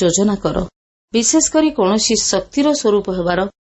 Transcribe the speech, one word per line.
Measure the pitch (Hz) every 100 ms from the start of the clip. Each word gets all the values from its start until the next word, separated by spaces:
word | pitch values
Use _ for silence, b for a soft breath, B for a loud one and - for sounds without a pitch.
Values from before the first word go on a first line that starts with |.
ଯୋଜନା | 180 180 208 202
କର। | 160 - 175 _ _ _ _
ବିଶେଷ | 226 220 320 311
କରି | 320 311
କୌଣସି | 294 190 214 - 214
ଶକ୍ତିର | - 190 - - 294
ସ୍ୱରୂପ | 294 220 202 202 185
ହେବାର | 175 175 196 _